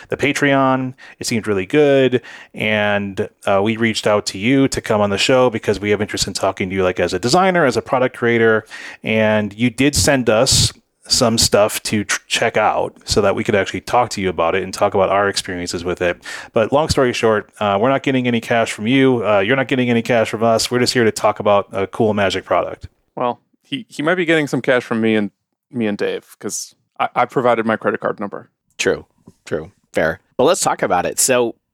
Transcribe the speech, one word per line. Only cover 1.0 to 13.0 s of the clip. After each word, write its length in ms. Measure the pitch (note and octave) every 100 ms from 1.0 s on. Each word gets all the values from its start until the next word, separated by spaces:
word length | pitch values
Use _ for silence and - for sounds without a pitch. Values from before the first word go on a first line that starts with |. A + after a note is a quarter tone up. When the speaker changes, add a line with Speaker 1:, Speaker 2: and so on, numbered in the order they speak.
| - -
Speaker 1:
It 80 | -
seemed 200 | A#2 G2+
really 180 | G2 F#2+
good." 560 | D3+ C#3+ C#3 B2+ B2 - - -
And, 760 | - G#2+ G#2+ G#2 G2+ G2+ F#2+ G2+ _ -
uh, 140 | G2
we 140 | G#2+ A2
reached 320 | A#2 G#2 A2+
out 180 | G#2 -
to 100 | F#2+
you 320 | A2 C#3 C3+
to 100 | -
come 220 | - G#2+
on 80 | G2+
the 80 | G2
show 320 | - C3 B2+
because 320 | A2 - G2
we 80 | G#2
have 120 | G2+
interest 260 | G#2 G2 -
in 60 |
talking 360 | F#2 G2 - F#2+
to 60 | F#2+
you, 80 |
like, 160 | F#2 F2+
as 140 | F2
a 60 | F2+
designer, 460 | A#2+ F3 F#3+ F3+ C#3+
as 100 | A#2
a 60 |
product 340 | - C3 B2+ -
creator. 500 | A#2 A#2 A2+ A2 - - - -
And 500 | - A2 G#2+ G#2+ G#2
you 160 | G2+ A#2+
did 260 | - C#3+ C#3+
send 340 | - C3+ A#2
us 420 | G#2+ C3 - - - _ _
some 340 | - - A#2+ A2+
stuff 460 | - A2 G#2+ -
to 220 | - G#2+ G2
tr-, 160 | - -
check 280 | - A#2 A2+
out 400 | G#2+ E2+ F#2 -